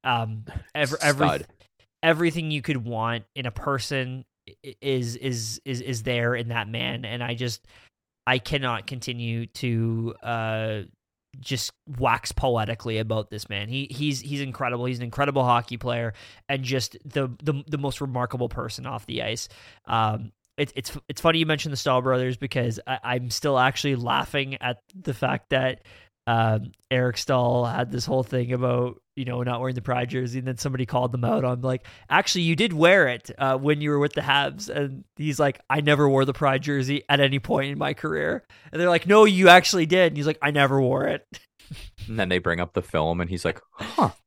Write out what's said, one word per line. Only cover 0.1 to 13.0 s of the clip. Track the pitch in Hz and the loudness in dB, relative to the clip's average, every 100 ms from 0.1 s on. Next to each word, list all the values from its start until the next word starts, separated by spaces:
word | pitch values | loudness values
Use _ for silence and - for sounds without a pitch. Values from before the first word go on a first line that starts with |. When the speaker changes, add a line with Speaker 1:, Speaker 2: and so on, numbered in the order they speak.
| 120 110 110 107 - - | 0 -2 -6 -10 -12 -8
Speaker 1:
ev-, | 151 139 151 | -2 -2 2
every-, | 151 135 87 | 0 2 2
Speaker 2:
Stud. | 73 - _ _ _ _ _ | 0 -6 _ _ _ _ _
Speaker 1:
everything | 165 160 170 160 156 | 2 4 2 0 -4
you | 147 | -4
could | 117 135 | -2 -4
want | 117 113 113 117 - | -4 -4 -2 -4 -8
in | 139 | -10
a | 123 | -8
person | - 147 135 - 139 127 127 - _ - | -6 -4 -2 -2 -4 -6 -10 -16 _ -20
i-, | - 139 - | -20 -20 -8
is, | 139 131 120 | -2 -2 -2
is, | 120 135 120 110 113 | -4 -4 -4 -6 -10
is, | 139 123 | -8 -8
is | 135 117 | -6 -6
there | 110 120 117 | -4 -2 0
in | 123 117 | -2 -4
that | 117 104 | -6 -6
man. | 113 123 135 | -6 -6 -6
And | 117 120 | -8 -8
I | 120 | -6
just, | 117 123 113 _ - _ _ _ _ - | -6 -6 -8 _ -20 _ _ _ _ 0
I | 127 | 0
cannot | - 147 131 117 - | 0 -4 -2 -6 -8
continue | 127 - 120 117 117 | -10 -8 -6 -4 -4
to, | 117 - 127 113 113 113 113 - | -8 -6 -2 0 0 -2 -6 -8
uh, | 120 117 110 110 110 107 87 _ _ _ _ 135 | -6 -4 -4 -4 -4 -6 -10 _ _ _ _ -18
just | 131 131 - _ - 127 | -6 -6 -6 _ -14 -2
wax | 127 113 - | 0 0 -2
poetically | - 135 117 107 113 120 | -2 0 0 -2 -6 -4
about | 110 | -4